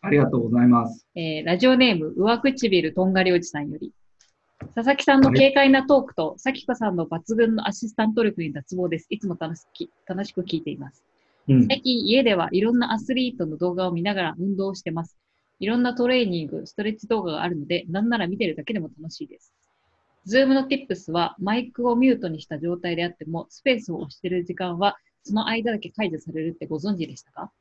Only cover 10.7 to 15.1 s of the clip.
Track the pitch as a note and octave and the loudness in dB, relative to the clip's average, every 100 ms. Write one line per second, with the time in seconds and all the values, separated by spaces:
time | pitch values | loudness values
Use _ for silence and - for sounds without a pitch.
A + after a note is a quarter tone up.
10.7 | C#3 C#3 _ _ _ _ _ - C3 A3+ | -12 -14 _ _ _ _ _ 2 4 6
11.7 | C4+ C4 B3 G3+ A#3+ A#3 F#3+ E3 - G#3+ | 2 0 -2 2 2 4 2 0 0 2
12.7 | A#3+ A#3+ A3 A3 B3+ B3+ B3 E3+ D#3 F3+ | 0 0 -4 -2 -2 -2 -4 -8 -4 -4
13.7 | F3+ F#3 E3+ F3+ G3 E3+ D#3+ F#3+ G3 G3 | -2 -2 -2 -2 -2 -4 -4 -4 -4 -4
14.7 | F#3+ - E3 E3 | -6 -8 -8 -8